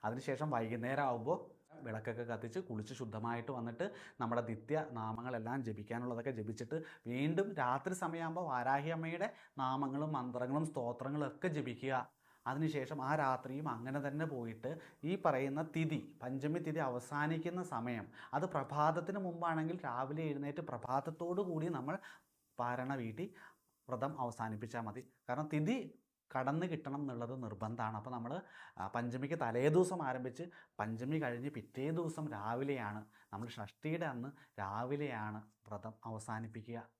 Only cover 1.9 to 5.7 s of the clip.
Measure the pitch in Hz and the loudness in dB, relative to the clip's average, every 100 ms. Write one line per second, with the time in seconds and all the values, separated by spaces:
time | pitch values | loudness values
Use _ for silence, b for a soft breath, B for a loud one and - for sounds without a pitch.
1.9 | 110 110 113 120 113 117 127 180 110 107 | -4 -4 -4 -2 -2 -2 -6 -4 -4 -4
2.9 | 131 120 107 117 117 117 131 117 117 190 | -6 -6 -4 -2 -2 -2 -4 -4 -4 -4
3.9 | 196 B B 117 120 113 110 110 156 156 | -4 B B 2 2 2 -4 0 0 0
4.9 | 120 110 110 123 120 110 135 117 | -2 -2 -2 -2 -2 0 0 0